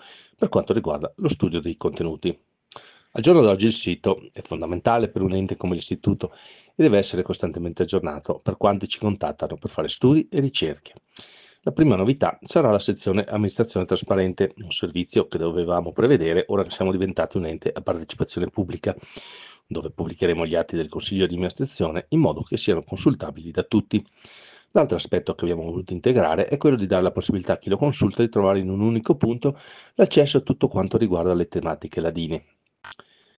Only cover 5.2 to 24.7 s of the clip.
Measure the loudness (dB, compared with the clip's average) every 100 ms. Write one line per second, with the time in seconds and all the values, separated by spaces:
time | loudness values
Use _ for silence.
5.2 | -2 0 -4 -4 -4 -4 -6 -4 -2 -2
6.2 | -4 -12 -20 -20 _ 2 4 4 2 -4
7.2 | -4 -4 -4 -6 -8 -2 0 0 -2 -8
8.2 | -6 -6 -4 0 2 2 -4 -4 -2 -2
9.2 | -4 -4 -8 -8 -10 -6 -6 2 4 4
10.2 | 2 -2 -2 -2 -4 -6 -14 -20 _ -20
11.2 | -20 -20 -20 _ -6 2 4 4 2 2
12.2 | 0 -2 -2 2 4 2 2 -2 0 -2
13.2 | -2 -2 -2 0 -2 0 -2 -2 0 0
14.2 | 0 0 -2 -2 -10 -6 -6 -4 -2 0
15.2 | 0 -2 -2 -2 -2 -2 -2 0 4 4
16.2 | 4 0 0 -2 -2 -2 -2 0 -2 -2
17.2 | -4 -2 -6 -6 -6 -6 -6 -6 -6 -8
18.2 | -6 -4 -6 -4 -6 -4 -6 -6 -10 -20
19.2 | -20 -20 -20 -20 -10 -8 -8 -8 -8 -2
20.2 | 0 0 0 -2 -2 -4 -6 -6 -4 0
21.2 | 0 0 -4 -4 -8 -2 -4 -4 -2 2
22.2 | 2 0 -6 -4 0 0 -2 0 2 2
23.2 | -4 -10 -8 -6 0 0 0 -2 -4 _
24.2 | -20 -20 -20 -20 _